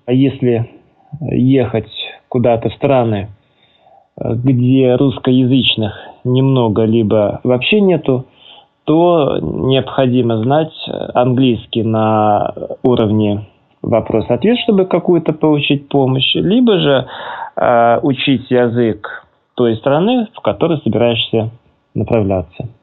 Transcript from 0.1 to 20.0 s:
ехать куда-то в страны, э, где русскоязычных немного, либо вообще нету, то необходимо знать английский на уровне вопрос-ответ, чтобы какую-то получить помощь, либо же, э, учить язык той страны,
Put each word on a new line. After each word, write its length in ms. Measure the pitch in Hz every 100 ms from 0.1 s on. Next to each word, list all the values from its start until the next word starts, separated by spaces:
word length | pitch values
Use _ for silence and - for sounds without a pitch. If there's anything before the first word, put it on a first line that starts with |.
| 127 135 131 123 117 117 - _ _ _ - -
ехать 580 | - 127 135 117 117 107 - - - -
куда-то 400 | 127 120 117 117
в 40 | -
страны, 540 | 143 131 117 104 101 - _ _ _ _ _ _ _ -
э, 160 | - 117
где 600 | 127 123 123 135 127 123
русскоязычных 1000 | 139 - - 127 127 135 110 - 107 - - -
немного, 600 | 127 127 135 131 117 104 110
либо 540 | 113 107 110 101 87
вообще 380 | 123 127 - 214
нету, 440 | 196 160 151 127 127 _ - - _ _ -
то 540 | 156 175 170 139 -
необходимо 960 | - 53 123 135 - - 135 123 117 113
знать 280 | 113 143 160 - - - - -
английский 640 | 127 123 131 110 - 113
на 680 | 110 110 110 110 107 104 - - - -
уровне 600 | 131 123 110 107 104 104 104 _ _ _
вопрос-ответ, 760 | - 113 107 110 90 120 196 240
чтобы 260 | - 196 185
какую-то 480 | 175 - 175 160
получить 560 | 156 156 151 139 139 -
помощь, 460 | 143 131 131 131 151
либо 420 | 165 226 247 185
же, 260 | 151 131 120 - - - - -
э, 420 | - 120 117 120
учить 460 | 147 143 - 127 -
язык 760 | 123 123 117 120 104 - - - _ _ -
той 200 | 120 110
страны, 500 | 139 143